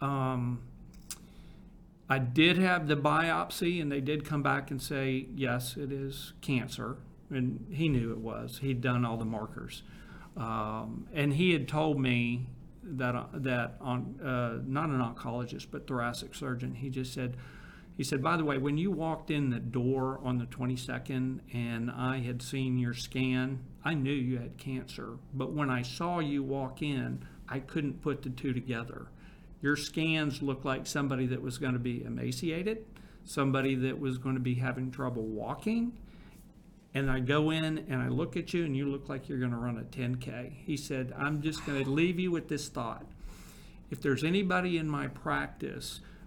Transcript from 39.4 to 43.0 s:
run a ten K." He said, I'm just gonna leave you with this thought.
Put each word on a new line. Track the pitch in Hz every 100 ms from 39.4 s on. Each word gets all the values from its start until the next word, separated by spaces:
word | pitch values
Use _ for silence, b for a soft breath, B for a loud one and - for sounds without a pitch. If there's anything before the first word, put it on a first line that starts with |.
| 127 117
run | 120 113
a |
ten | 120 - 123 123
K." | - 120 123 - -
He | 147
said, | - 135 127 127
I'm | 143 151
just | 156 156 -
gonna | 139
leave | 135 139 175 175
you | 185
with | 165 160
this | 147 -
thought. | - 117 113